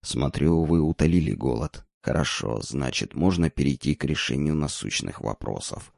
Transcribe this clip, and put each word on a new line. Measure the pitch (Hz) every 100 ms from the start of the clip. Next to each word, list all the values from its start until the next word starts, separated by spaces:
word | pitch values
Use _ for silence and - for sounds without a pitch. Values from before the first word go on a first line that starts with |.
Смотрю, | - 58 69 - 76 82
вы | 80 85
утолили | 78 82 78 87 78
голод. | - 65 58 76 - - _
Хорошо, | - 76 76 - 50 55
значит, | 52 67 65 - -
можно | - 87 87 82
перейти | - 71 65 -
к | 73
решению | 69 76 - 64 73
насущных | 78 73 - 52 - 50 -
вопросов. | 53 52 - 50 - - -